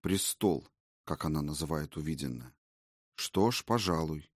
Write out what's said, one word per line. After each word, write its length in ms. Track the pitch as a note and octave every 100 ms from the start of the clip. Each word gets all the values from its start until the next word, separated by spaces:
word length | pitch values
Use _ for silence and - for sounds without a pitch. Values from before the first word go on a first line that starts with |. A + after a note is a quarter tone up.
Престол, 640 | E2+ F#2+ - - G#2 C#2+ - _ _ _
как 200 | - D#2
она 180 | E2 D2+
называет 540 | D2 D2+ D#2 D2+ D2+ -
увиденное. 580 | D2+ D2+ C#2 A#1+ B1 _ _ _ _ _ _ -
Что 340 | - F#2+ A2
ж, 140 | B2
пожалуй. 640 | - A#2 F#2+ D#2+ D#2+ D#2 -